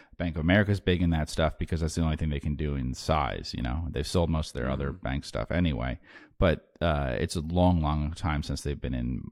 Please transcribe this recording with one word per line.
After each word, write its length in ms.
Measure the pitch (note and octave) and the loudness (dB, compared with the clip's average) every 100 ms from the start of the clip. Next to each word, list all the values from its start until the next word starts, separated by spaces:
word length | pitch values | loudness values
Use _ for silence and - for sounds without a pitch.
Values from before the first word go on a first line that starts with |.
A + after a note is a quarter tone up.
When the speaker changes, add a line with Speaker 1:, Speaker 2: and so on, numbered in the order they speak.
| - - | -18 -6
Speaker 1:
Bank 180 | F2 D#2+ | -4 0
of 40 | |
America 300 | D#2+ G2+ G2+ | 4 6 6
is 100 | G2 | 2
big 220 | - F2 | 2 4
in 80 | F2 | 4
that 180 | D#2+ D2+ | 2 2
stuff 300 | - D#2 - | 2 0 0
because 240 | - D#2+ | -2 -2
that's 140 | D#2+ E2+ | 0 0
the 60 | |
only 140 | D#2+ D#2 | 0 0
thing 140 | D#2+ | 0
they 100 | C#2+ | -2
can 160 | D2+ C#2+ | -2 -2
do 180 | D2+ | -2
in 200 | C#2+ B1+ | -2 -4
size, 580 | B1+ - D#2 C2 G1+ - | -4 0 0 0 -4 -8
you 80 | - | -6
know. 260 | B1+ C#2+ E2 | -4 -2 -2
They've 160 | - D2+ | -4 0
sold 240 | F#2 D#2+ | 2 2
most 240 | D#2+ - B1+ | 0 -2 -4
of 60 | |
their 80 | B1 | -4
other 220 | C2+ C#2 | -2 -4
Speaker 2:
Mm-hmm. 120 | F2+ | -4
Speaker 1:
bank 200 | A#1+ C#2 - | -6 -6 -4
stuff 240 | G#1+ A1 | -6 -2
anyway. 480 | F2 F2 B1+ B1 C2+ - - - - | 0 0 0 -4 -6 -12 -20 -14 2
But, 320 | F#2 D2+ - - | 2 2 -2 -4
uh, 360 | E2+ D2 C2+ A1+ | 0 2 0 -2
it's 180 | - F2+ | -2 -4
a 40 | |
long, 420 | D2+ F2 F2+ F2 | -2 4 6 6
long 300 | D2+ D2+ D2 | 2 0 -2
time 300 | E2 D#2+ D2 | -2 -2 -2
since 200 | D#2 C#2 | -2 -4
they've 180 | D2+ C#2+ | -4 -6
been 140 | B1+ | -4
in 280 | B1 A#1+ B1 - | -4 -4 -4 -6